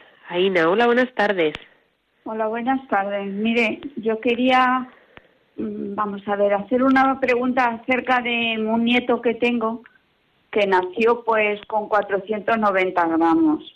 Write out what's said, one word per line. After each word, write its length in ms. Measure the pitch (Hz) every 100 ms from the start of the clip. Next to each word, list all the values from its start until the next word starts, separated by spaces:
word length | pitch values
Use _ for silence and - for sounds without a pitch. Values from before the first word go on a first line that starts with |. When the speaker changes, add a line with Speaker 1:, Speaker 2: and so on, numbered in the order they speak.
| - _ -
Speaker 1:
Aina, 400 | 175 190 180 165
hola, 160 | 202
buenas 260 | 240 240 247
tardes. 400 | - 202 190 156 151 - _ _ _ _ _
Speaker 2:
Hola, 220 | - 220 220
buenas 400 | 226 233 269 262
tardes. 400 | 202 196 202 196
Mire, 480 | 196 226 233 220 - 285 -
yo 240 | 214 220
quería, 680 | 247 233 254 254 254 254 254 - _ - _ _ _ -
mm, 400 | 220 208 208 202
vamos 260 | 208 202 202
a 80 | 202
ver, 180 | 202
hacer 300 | 202 196 254
una 340 | 262 262 269 269
pregunta 460 | 262 240 254 247 247 226
acerca 380 | - 247 240 254
de 420 | 233 233 233 220
un 200 | 220 226
nieto 360 | 233 247 247 233
que 140 | 240
tengo, 480 | 226 240 240 220 233 - _ _ _ _ _ _
que 120 | 220 196
nació, 560 | 185 185 233 226 233
pues, 360 | 226 220 208 208 -
con 220 | 214 214
cuatrocientos 680 | 214 196 196 190 214 196 226
noventa 500 | 208 190 185 175 170
gramos. 560 | 165 165 165 160 156 -